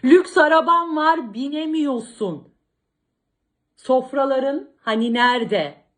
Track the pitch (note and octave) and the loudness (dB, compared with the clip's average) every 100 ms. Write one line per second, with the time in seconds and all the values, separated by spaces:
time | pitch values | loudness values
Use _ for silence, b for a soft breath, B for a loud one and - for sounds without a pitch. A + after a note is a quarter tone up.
0 | B3+ F4+ F4 - D4+ D#4+ E4 E4+ E4+ D4+ | 4 4 4 2 4 4 4 2 0 0
1 | D#4 E4 A#3 G#3+ C#4 D4+ D#4+ D#4 C#4+ A#3+ | 0 0 -4 -8 -6 -6 -4 -2 -2 -4
2 | A3+ - G3 D3 - _ _ _ _ _ | -8 -8 -8 -8 -14 _ _ _ _ _
3 | _ _ _ _ _ _ _ _ - B3+ | _ _ _ _ _ _ _ _ 0 0
4 | B3+ C#4 C#4 C4 C#4 D4+ - _ A3+ A3 | 0 -4 -2 -2 -2 -6 -10 _ -4 -2
5 | A#3 A#3+ B3 B3 A3 G3+ D3 - _ | -2 0 2 0 -2 -4 -4 -10 _